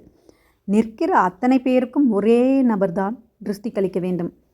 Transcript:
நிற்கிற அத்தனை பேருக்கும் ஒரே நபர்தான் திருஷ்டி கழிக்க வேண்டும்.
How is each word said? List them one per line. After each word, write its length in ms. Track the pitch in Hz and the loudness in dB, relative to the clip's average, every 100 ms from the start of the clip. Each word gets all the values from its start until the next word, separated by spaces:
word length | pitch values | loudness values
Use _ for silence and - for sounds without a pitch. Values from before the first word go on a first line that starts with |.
| - _ _ _ _ _ | -10 _ _ _ _ _
நிற்கிற 560 | - 208 226 - 330 285 | -2 -2 -2 -4 0 2
அத்தனை 400 | 185 - 247 262 | 0 -2 0 0
பேருக்கும் 520 | 254 254 254 285 269 | 2 0 0 0 0
ஒரே 500 | 196 208 240 254 269 | 2 2 2 4 2
நபர்தான் 640 | 247 202 190 196 196 254 _ _ | 2 0 -2 -2 -4 -6 _ _
திருஷ்டி 280 | 202 202 233 | -10 -8 -6
கழிக்க 280 | 208 185 185 | -4 -4 -4
வேண்டும். 340 | 180 170 175 _ _ | -4 -4 -6 _ _